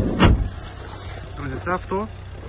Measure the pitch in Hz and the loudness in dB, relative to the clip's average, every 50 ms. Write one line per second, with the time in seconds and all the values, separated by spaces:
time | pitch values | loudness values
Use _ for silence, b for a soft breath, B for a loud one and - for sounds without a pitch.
0 | - - - - - - - - - - - - - - B B B B B B | 4 4 6 8 8 8 8 8 4 0 -4 -8 -10 -10 B B B B B B
1 | B B B B B - - - 143 135 131 123 - 175 185 175 - - 190 196 | B B B B B -12 -10 -8 -6 -6 -6 -4 -2 -2 -2 -2 -2 -2 -2 -2
2 | 220 214 - - - - - - - | -2 -4 -8 -12 -14 -14 -14 -12 -10